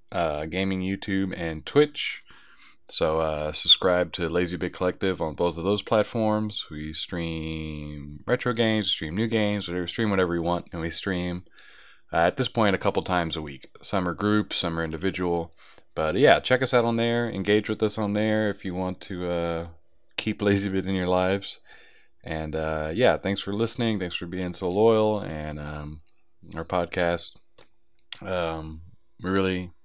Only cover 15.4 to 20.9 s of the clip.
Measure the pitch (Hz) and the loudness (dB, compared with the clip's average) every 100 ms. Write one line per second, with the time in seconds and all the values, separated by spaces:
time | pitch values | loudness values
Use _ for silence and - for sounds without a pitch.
15.4 | 85 - - - - - 78 90 139 80 | -2 -10 -20 -20 -10 -2 0 4 6 6
16.4 | - 123 135 123 117 117 117 120 117 95 | 4 2 4 2 2 2 2 0 0 -2
17.4 | 95 104 104 107 107 107 104 104 110 107 | 2 2 2 0 0 0 0 0 2 2
18.4 | 107 98 95 90 92 90 - 90 90 87 | 0 -2 -6 -4 -4 -6 -8 -6 -2 -2
19.4 | 85 82 85 82 - - - - 110 107 | -2 -2 -6 -12 -20 -20 -10 -4 -4 0
20.4 | 101 98 101 95 90 | 4 4 2 0 0